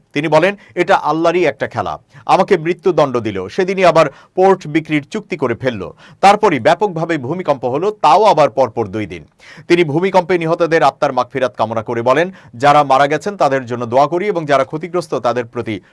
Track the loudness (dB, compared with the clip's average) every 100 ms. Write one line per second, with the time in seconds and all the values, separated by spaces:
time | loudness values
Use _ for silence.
0 | _ -6 0 2 2 -2 -10 -4 0 0
1 | 0 0 0 2 0 -2 -6 -6 -6 -8
2 | _ -12 0 0 2 0 0 -2 0 2
3 | 2 0 -4 -6 -8 -4 -4 2 4 4
4 | 2 0 _ 2 2 2 0 -4 -2 -4
5 | -4 -10 -8 -4 -4 -2 -4 -4 -10 -14
6 | -20 0 2 4 2 0 0 0 -2 -4
7 | -6 -6 -6 -8 -4 -4 -4 -4 -4 -2
8 | 2 4 4 4 2 2 -2 -2 -6 -6
9 | -8 -12 -18 _ -20 -12 -2 0 2 0
10 | 0 0 0 -2 0 -2 0 2 2 0
11 | -2 -2 -4 -2 -4 -2 -4 -4 -6 -2
12 | 0 2 0 -6 -20 -2 4 4 4 2
13 | 2 0 -4 -2 0 0 -4 -8 -2 0
14 | 2 0 -2 -4 0 0 0 -6 -6 -6
15 | -4 -4 -2 -4 -6 -8 -8 -8 _